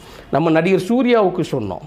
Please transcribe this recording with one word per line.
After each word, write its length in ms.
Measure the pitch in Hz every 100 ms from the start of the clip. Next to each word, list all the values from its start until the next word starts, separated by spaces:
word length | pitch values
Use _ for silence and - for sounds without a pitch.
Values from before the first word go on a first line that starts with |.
| - - -
நம்ம 180 | 139 165
நடிகர் 340 | 160 170 185 185
சூர்யாவுக்கு 540 | 240 247 233 190 180 170
சொன்னோம் 300 | 135 101 87